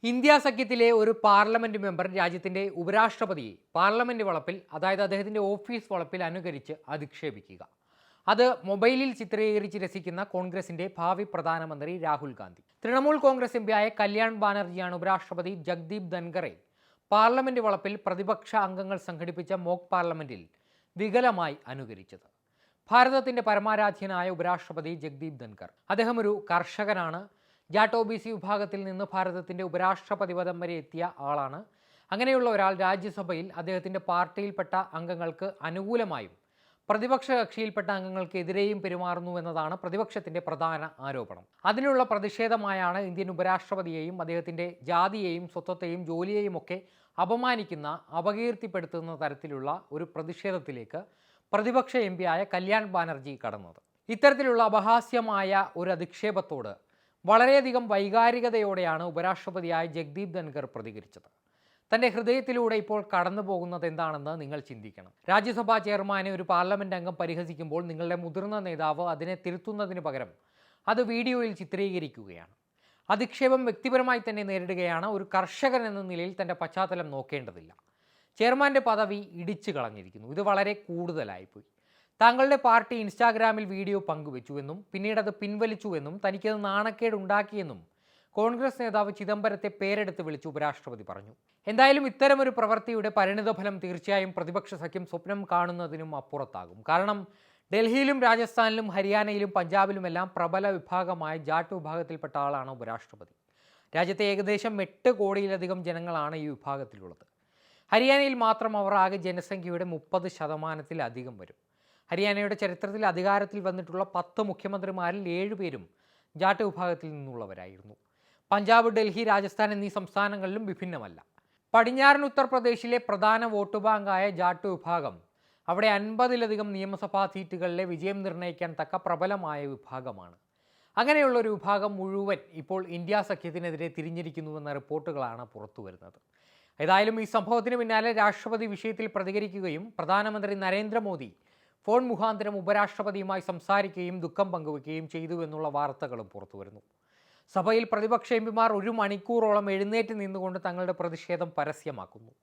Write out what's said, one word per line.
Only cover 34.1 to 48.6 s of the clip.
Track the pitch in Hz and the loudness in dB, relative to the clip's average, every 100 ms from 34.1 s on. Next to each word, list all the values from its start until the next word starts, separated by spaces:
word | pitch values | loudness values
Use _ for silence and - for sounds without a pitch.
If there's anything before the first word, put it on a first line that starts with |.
പാർട്ടിയിൽപ്പെട്ട | 175 180 - 202 196 185 185 190 160 | 0 0 -2 -6 -4 -2 -2 -4 -8
അംഗങ്ങൾക്ക് | 170 175 165 160 196 190 160 | -8 -6 -6 -6 -8 -6 -8
അനുകൂലമായും | 175 196 233 214 147 98 _ _ _ _ _ _ | -6 -2 0 0 -4 -8 _ _ _ _ _ _
പ്രതിപക്ഷ | 214 247 262 262 254 | 0 2 0 2 0
കക്ഷിയിൽപ്പെട്ട | 220 - 220 202 190 196 | 0 -2 -4 -4 -4 -4
അംഗങ്ങൾക്കെതിരെയും | 190 185 185 190 170 190 202 208 | -4 -6 -4 -4 -4 0 0 0
പെരുമാറുന്നു | 185 180 180 175 175 175 | -4 -4 -4 -4 -4 -6
എന്നതാണ് | 170 160 156 185 | -4 -4 -4 -4
പ്രതിപക്ഷത്തിന്റെ | 185 185 208 214 170 165 170 | -6 -4 -4 -6 -6 -6 -4
പ്രധാന | 156 165 160 156 - 135 | -2 -2 -2 -6 -10 -8
ആരോപണം. | 135 104 90 90 _ 185 | -6 -8 -12 -20 _ 0
അതിനുള്ള | 214 269 262 247 | 2 2 4 4
പ്രതിഷേധമായാണ് | 208 202 208 226 226 202 190 180 185 196 | 2 -2 -2 0 0 0 0 0 0 -4
ഇന്ത്യൻ | 175 185 | -4 -6
ഉപരാഷ്ട്രപതിയെയും | 175 185 185 - 190 175 160 160 185 | -2 0 0 -2 -6 -4 -6 -6 -6
അദ്ദേഹത്തിന്റെ | 175 170 170 165 175 170 131 | -4 -4 -4 -6 -6 -8 0
ജാതിയെയും | 170 190 214 190 170 175 | 2 2 2 -4 -4 -6
സ്വത്വത്തെയും | 180 170 175 175 175 165 | -10 -8 -6 -4 -6 -6
ജോലിയെയും | 165 185 208 208 175 | -4 -2 -2 -2 -4
ഒക്കെ | - 185 - _ _ - | -8 -10 -10 _ _ -4
അപമാനിക്കുന്ന, | 180 233 247 240 196 160 147 160 _ 160 | 0 2 0 0 -2 -8 -8 -8 _ -2
അപകീർത്തിപ്പെടുത്തുന്ന | 175 208 233 220 | -2 0 -2 -4